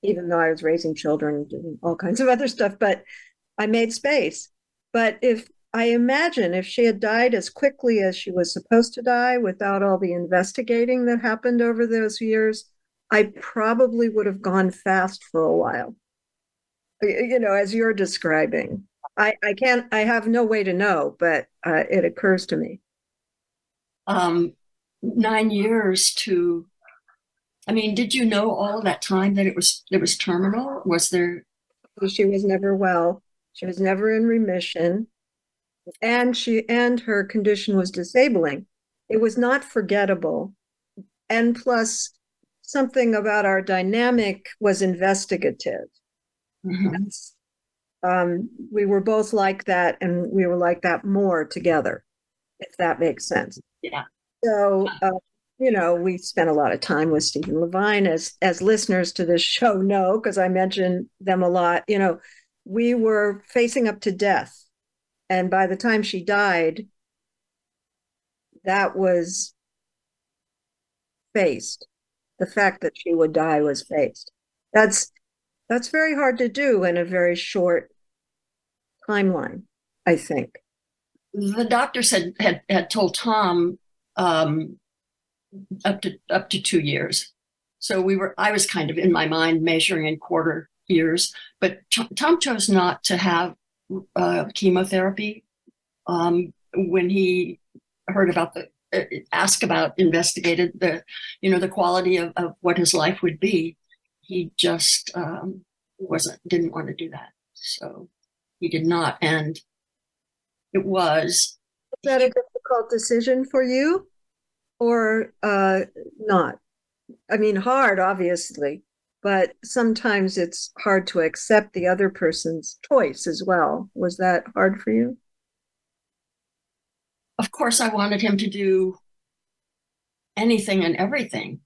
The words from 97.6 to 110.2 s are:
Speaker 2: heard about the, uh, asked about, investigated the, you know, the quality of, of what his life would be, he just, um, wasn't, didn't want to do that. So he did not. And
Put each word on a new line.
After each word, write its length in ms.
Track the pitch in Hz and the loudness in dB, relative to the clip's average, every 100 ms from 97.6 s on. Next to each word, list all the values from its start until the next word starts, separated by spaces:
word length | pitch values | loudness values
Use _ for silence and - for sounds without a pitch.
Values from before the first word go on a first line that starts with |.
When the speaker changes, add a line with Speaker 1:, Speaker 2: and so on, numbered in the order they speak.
| _ - _ _ - | _ -20 _ _ -6
Speaker 2:
heard 220 | 190 185 | 0 2
about 240 | 170 170 | 2 -2
the, 140 | - - _ _ | -6 -16 _ _
uh, 100 | 190 - 156 - | -6 -4 -10 -6
asked 320 | 170 185 - | -2 0 0
about, 300 | 156 165 160 - | 0 0 0 2
investigated 760 | 185 165 170 - 175 170 175 - | 2 4 0 -2 -2 0 0 0
the, 240 | 180 160 - - - - | -2 -2 -8 -18 -16 -6
you 80 | 190 | 0
know, 100 | 185 | 0
the 100 | 185 | 0
quality 480 | 202 175 180 180 180 | -2 0 2 2 0
of, 160 | 170 - | -2 -4
of 200 | 170 - | -6 -2
what 160 | 175 175 | 0 2
his 160 | 170 | 2
life 280 | 170 156 185 | 2 0 0
would 180 | 175 156 | -2 0
be, 380 | 196 196 165 160 _ _ _ _ | 0 0 -2 -8 _ _ _ _
he 300 | _ 185 165 - | _ -6 -6 -2
just, 540 | 175 165 - - - 175 | -2 0 0 0 -4 -8
um, 480 | 160 175 180 190 _ _ _ _ | -8 -8 -10 -12 _ _ _ _
wasn't, 420 | 190 165 - - 175 | -6 -4 -4 -8 -4
didn't 260 | 175 165 | -2 -2
want 140 | 160 147 | -6 -10
to 60 | |
do 160 | - 160 | -10 -12
that. 180 | - - _ _ | -14 -18 _ _
So 560 | - - - - - 180 _ _ _ _ _ | -16 -12 -10 -12 -16 -20 _ _ _ _ _
he 80 | 170 | -4
did 180 | 165 160 | -2 0
not. 320 | 170 151 - | 0 0 0
And 360 | 160 156 156 160 _ _ _ _ _ _ | 0 0 -2 -8 _ _ _ _ _ _